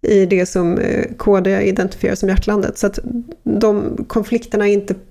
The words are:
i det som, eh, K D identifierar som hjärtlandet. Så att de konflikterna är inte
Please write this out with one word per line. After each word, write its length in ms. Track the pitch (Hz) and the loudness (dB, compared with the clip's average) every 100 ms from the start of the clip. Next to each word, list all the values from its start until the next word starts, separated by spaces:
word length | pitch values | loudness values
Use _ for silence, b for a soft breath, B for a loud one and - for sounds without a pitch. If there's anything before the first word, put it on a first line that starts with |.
i 240 | - 202 185 | 4 4 4
det 200 | 190 175 | 2 0
som, 320 | 190 175 175 | 0 0 0
eh, 260 | - - - - | 0 -2 -4 -4
K 240 | - 196 | 2 2
D 220 | 185 196 | 4 2
identifierar 520 | 202 190 185 - 196 | 0 0 -2 -2 -4
som 140 | 190 196 | 0 0
hjärtlandet. 500 | 190 - 208 190 - | 0 2 0 -2 -2
Så 80 | 202 | -2
att 120 | 196 - 240 240 - | -2 -6 -8 -10 -10
de 640 | - 208 220 208 - - - | -4 2 2 2 -2 -6 -4
konflikterna 600 | 233 208 233 233 208 208 | -4 -2 -4 -2 0 2
är 40 | |
inte 220 | 202 202 190 - | 2 0 -8 -8